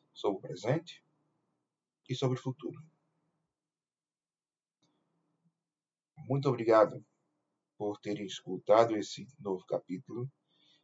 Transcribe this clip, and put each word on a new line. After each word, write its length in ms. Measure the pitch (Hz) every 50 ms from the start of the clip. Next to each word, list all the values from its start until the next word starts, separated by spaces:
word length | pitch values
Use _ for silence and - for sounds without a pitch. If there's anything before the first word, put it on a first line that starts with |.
| _ _
sobre 260 | _ - - 104 98 92
o 20 |
presente 640 | - - - 87 95 117 143 170 - - - - _ _ _ _ _ _ _ _ _ _ _ _ _ _ _ _ _ _ _ _ _ -
e 60 | 127
sobre 240 | - 139 127 127 -
o 40 |
futuro. 360 | - 131 127 - - - - - - - _ _ _ _ _ _ _ _ _ _ _ _ _ _ _ _ _ _ _ _ _ _ _ _ _ _ _ _ _ _ _ _ _ _ _ _ _ _ _ _ _ _ _ _ _ _ _ _ _ _ _ _ _ _ _ _ _ _ _ _ _ _ _ _ _
Muito 320 | - 151 113 135 143 135 143
obrigado 560 | 120 120 113 113 113 110 104 - - - - _ _ _ _ _ _ _ _ _ _ _ _ _ _
por 220 | - 104 104 104 -
terem 260 | - 107 104 104 104
escutado 720 | 92 - - - - 92 90 - - 104 113 117 113 110
esse 300 | 104 95 - - - 98 - - -
novo 260 | 104 101 95 90 -
capítulo. 640 | - - 87 - - 92 92 - - - 123 123 135 - _ _ _ _ _ _ _ _ _